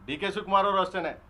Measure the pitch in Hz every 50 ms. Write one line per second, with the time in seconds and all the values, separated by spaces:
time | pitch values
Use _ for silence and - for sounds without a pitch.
0 | - - 139 139 190 202 185 208 202 - 196 196 190 202 196 190 185 180 - 190
1 | 170 156 127 - - -